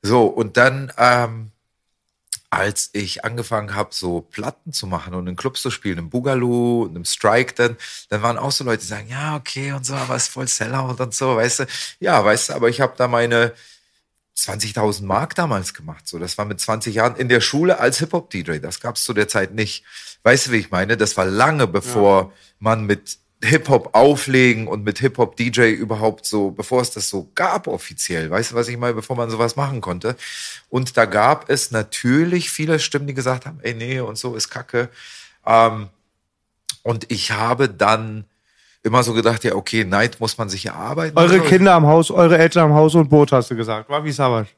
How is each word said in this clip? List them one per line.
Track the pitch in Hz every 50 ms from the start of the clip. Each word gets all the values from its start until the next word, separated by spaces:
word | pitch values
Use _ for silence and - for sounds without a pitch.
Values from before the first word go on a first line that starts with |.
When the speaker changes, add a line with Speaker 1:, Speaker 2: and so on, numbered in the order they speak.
Speaker 1:
So, | - 101 117 123 117
und | 101 - - 113 104 90
dann, | - 123 131 131 135 139 127 -
ähm, | - 117 123 123 123 120 117 113 113 113 110 _ _ _ _ _ _ _ _ _ _ _ _ _ _ _ _ - - _ _
als | - - 95 104 104 - - - _
ich | 104 101 92 - - -
angefangen | 113 117 117 117 - 117 107 104 101 101
hab, | 101 104 - -
so | - - 90 87 87 82
Platten | _ _ - 107 - 151 _ _ 170 151
zu | - -
machen | 95 92 85 - 92 87
und | 92 90 90
in | 90
Clubs | 85 - 135 127 - -
zu | 131
spielen, | 117 - _ 101 92 82
im | 85 82
Boogaloo | - 123 123 139 135 127 123 123 120 120 120 120 120 117 113
und | 95 80
im | 87 87
Strike, | - - - - 107 107 120 127 - -
dann, | - 120 120 113 - - - - - - _
dann | - 107 107
waren | 120 120 107
auch | - 139
so | 135 - 143
Leute, | 123 113 107
die | - 90
sagen, | 104 104 104 107
ja, | 123 131 147 151 156
okay | 147 131 - - 135 135 139 139
und | 139 127
so, | 127 139
aber | 135 127 123 127
ist | 135 131 -
voll | - 127 127 123
Sellout | - - - 110 123 135 131 127 123 110 127
und | 123 104
so, | - 135 131 127
weißt | 110 113 120 120 -
du? | 139 - - - - - - _
Ja, | 175 190 170 123 101
weißt | 104 107 117 - -
du, | -
aber | 71 117 117
ich | 120 131
hab | 135 123 -
da | - 127 123
meine | 123 117 120 117 117 117 117 117 117 _ - - - _ _ _ _ _ _ _ _ _ _ _ _
zwanzigtausend | - - - 92 107 98 107 101 123 107 107 101 92 101
Mark | 95 95 107 147 165 -
damals | - 175 160 120 98 92 - -
gemacht, | - 76 78 78 - _ -
so, | - 85
das | 82 90 - -
war | 104
mit | 104 104 87
zwanzig | - - 110 110 107 120 104
Jahren | 110 110 120 113
in | - 131 123
der | 123 117
Schule | 113 - - 143 165 180 180 -
als | 117 127 131 -
Hip-Hop-DJ, | 160 160 - 175 - _ - 98 82 82 82 76
das | 69 76 - -
gab's | - 120 113 - -
zu | - 117
der | 104 107 101
Zeit | - 107 95 92 95
nicht. | 110 107 104 - - _ - - - - - - _ _
Weißt | 110 127 139 - 135
du, | 120
wie | 110
ich | 95 -
meine? | - 90 95 101 113
Das | - 107 101 -
war | - 92
lange | 95 95 104 123 147 160 147 127
bevor | 101 85 101 - - - 110 101 101 98 95 92
Speaker 2:
Ja. | 95 - _ _ _ _ _
Speaker 1:
man | 104 107 113 113 107
mit | 101 101 98 _ - - _ _ _ _ _ -
Hip-Hop | - 151 156 156 - 139 120 - - _
auflegen | - 123 143 147 139 - - 131 131 127 123 120 110 113
und | - 87 104 104
mit | 104 104 -
Hip-Hop-DJ | 127 135 127 - 120 107 - - 120 120 113 123 123 113 110
überhaupt | - 113 107 113 107 110 110 98 - -
so, | - - 104 101 98
bevor | 85 - 104 - 131 127 123
es | 120
das | - 107 98 -
so | - 98 - - _
gab | - 170 185 170 208 - -
offiziell, | - - - - 82 - - - 92 82 80 78
weißt | 82 101 117 - 120
du, |
was | 117 120 113
ich | 123
meine, | 120 120 120 120
bevor | 110 110 - 127
man | 120 120 113
sowas | 110 110 117 117 -
machen | - 139 139 135 123
konnte. | 104 92 90 90 - 110 127 - - - - - - - - - _ _
Und | - 127 131 127 - -
da | 113
gab | 104 95 104 107 127 147 - - -
es | 147 139 - -
natürlich | 120 110 107 - - - - 123 127 147 165 175 175 180 175 -
viele | - - 156 156 160 156
Stimmen, | 156 - - 143 139
die | 143 135
gesagt | 135 123 127 127 123 -
haben, | 135 160 147 -
ey, | 120 120
nee, | 113 113 120 131 131
und | 123 110 110 110
so | - 123 120
ist | 110 - -
Kacke. | - 123 120 - - 120 120 123 _ - - - - - - - _ _ _
Ähm, | 107 113 113 113 113 107 110 104 98 _ _ _ _ _ _ _ _ _ _ _ _ _ _ _ _ - _ _
und | 117 117 113 - _
ich | 123 98 - - 113
habe | 104 110 117 123 123 139 127
dann | 101 87 101 101 110 110 110 110 107 107 104 _ _ _ _ _ _ _ _ _ _ _ _
immer | 110 110 123 123
so | 117 117
gedacht, | 113 110 113 117 110 -
ja, | 123 92
okay, | 95 98 - - 113 107
Neid | 92 92 101 110 120 - -
muss | 113 110 -
man | - 113 101
sich | 95 98 -
erarbeiten. | 107 - - 90 113 143 156 165 160 151
Speaker 2:
Eure | 165 170 175 175
Speaker 1:
Und | - -
so. | -
Speaker 2:
Kinder | - 185 185 196 180
am | 170 156
Haus, | 147 151 165 160 -
eure | - 185 175 160 175
Eltern | 160 165 165 - 175 165 151 147
am |
Haus | 151 156 160 151
und | 170 160 135
Boot, | 147 151 147 135 -
hast | 131 117 -
du | 127
gesagt. | 113 117 110 113 107 110 _
War | 143 151 151
wie | 156 139
Savas? | 131 143 127 120 113 107 101 _